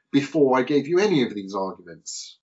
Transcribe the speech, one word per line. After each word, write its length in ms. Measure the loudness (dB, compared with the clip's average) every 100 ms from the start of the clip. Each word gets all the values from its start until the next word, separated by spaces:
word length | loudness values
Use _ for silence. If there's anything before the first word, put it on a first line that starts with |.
| _
before 440 | -2 0 2 4 2
I 60 |
gave 240 | 2 0 0
you 140 | 2
any 240 | 2 2
of 100 | 0
these 200 | -4 -8
arguments, 840 | -6 -6 -8 -18 -20 -16 -16 -16 -20